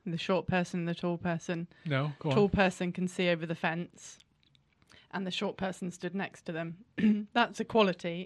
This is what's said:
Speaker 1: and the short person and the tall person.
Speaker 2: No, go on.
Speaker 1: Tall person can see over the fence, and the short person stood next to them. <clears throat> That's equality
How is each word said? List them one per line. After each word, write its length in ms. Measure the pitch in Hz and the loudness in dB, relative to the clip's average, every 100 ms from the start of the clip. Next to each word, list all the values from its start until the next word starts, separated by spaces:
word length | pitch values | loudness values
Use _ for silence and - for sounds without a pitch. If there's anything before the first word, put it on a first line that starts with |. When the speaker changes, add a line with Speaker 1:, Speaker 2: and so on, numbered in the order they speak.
| 180 | -8
Speaker 1:
and 80 | |
the 40 | 165 | -6
short 280 | - 185 - | 0 0 2
person 340 | 185 175 180 | 0 0 -2
and 80 | 170 | -4
the 60 | |
tall 240 | 170 175 170 | -2 -2 -2
person. 480 | 180 165 - 170 175 - | -2 -2 -4 -6 -6 -10
Speaker 2:
No, 280 | 160 135 147 - | -2 0 0 -4
go 120 | 156 | 2
on. 40 | |
Speaker 1:
Tall 140 | 135 202 | 4 4
person 440 | 202 185 - 180 | 4 2 2 -4
can 160 | 180 180 | -2 -4
see 200 | - 175 | 0 2
over 160 | 165 165 | 2 -2
the 80 | |
fence, 640 | 165 170 165 175 - - - _ _ _ _ _ _ _ - _ | -2 -2 -2 -8 -12 -20 -20 _ _ _ _ _ _ _ -20 _
and 160 | 185 185 | -8 -6
the 40 | |
short 260 | - 196 - | -4 -4 -4
person 340 | 190 - 180 | -6 -4 -8
stood 240 | - 180 | -6 -6
next 280 | 196 175 - | -6 -6 -8
to 100 | - | -8
them. 320 | 160 165 170 - - | -6 -8 -10 -12 2
<clears throat> 340 | 208 208 208 | 2 2 0
That's 260 | 240 226 - | 0 0 0
equality 640 | 226 226 190 175 175 170 | 2 6 6 4 -4 -6